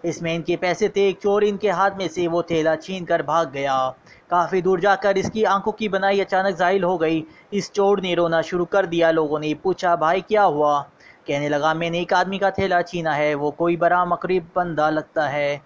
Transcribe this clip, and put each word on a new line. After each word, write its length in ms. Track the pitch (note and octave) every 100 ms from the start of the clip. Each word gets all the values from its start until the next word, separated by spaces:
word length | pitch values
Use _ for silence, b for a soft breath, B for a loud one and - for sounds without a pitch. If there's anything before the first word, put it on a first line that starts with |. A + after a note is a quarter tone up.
| F3
इसमें 280 | D3 E3+
इनके 220 | E3+ D#3+ F3
पैसे 320 | F3+ E3 G#3
थे। 180 | G3 G3
एक 120 | F3+
चोर 220 | G3+ G3+
इनके 260 | G#3 G3+ G#3
हाथ 260 | F3 G3 G3
में 100 | F3
से 180 | F3+ E3+
वो 140 | E3+ E3+
थैला 300 | E3 D#3+ D#3
छीन 280 | E3+ F#3+ E3
कर 160 | E3+
भाग 280 | D3 D#3+ D#3+
गया। 260 | C#3 C#3 C3+ C3 - B B _
काफ़ी 300 | F3 E3 F#3
दूर 180 | F3+ F#3
जाकर 360 | G3+ F#3+ G3+ G3
इसकी 260 | F#3 A3 G#3
आंखों 220 | G3 G#3+
की 160 | G#3 G#3+
बनाई 300 | F#3+ G3 G3
अचानक 340 | F#3 F#3+ F#3+ E3+
ज़ाहिल 260 | F3+ G3
हो 140 | F3 F3+
गई। 260 | D#3+ D#3+ D#3 B B
इस 180 | G3+ -
चोर 300 | - G3 G3+
ने 120 | F#3 F3
रोना 260 | E3+ E3
शुरू 220 | D#3+ F3+ F3
कर 180 | G3+ F#3
दिया। 220 | E3+ E3
लोगों 260 | D#3+ D#3 D3+
ने 140 | D3+ D3+
पूछा, 320 | F#3+ F3 F3+ E3+
"भाई, 240 | D#3 F#3+
क्या 200 | F3+ G#3+ G3
हुआ?" 340 | D3 D3 C#3+ C#3 _ B B -
कहने 220 | C#3+ D3
लगा, 240 | D3 D#3 D#3+
"मैंने 260 | E3+ E3+
एक 120 | F3
आदमी 260 | F#3 F3+ G3
का 120 | G3
थैला 280 | F#3+ G3 F3
छीना 300 | E3+ F3 D#3+ D3
है, 180 | D3+ D3
वो 160 | D3 D3
कोई 200 | E3+ E3+
बड़ा 240 | E3+ F3+ F3+
मकरीब 420 | E3+ F3+ F#3 E3+ F#3
बंदा 340 | F3 D3+ D3+
लगता 360 | D#3 D3+ - D3
है। 200 | D3 C#3+ C#3+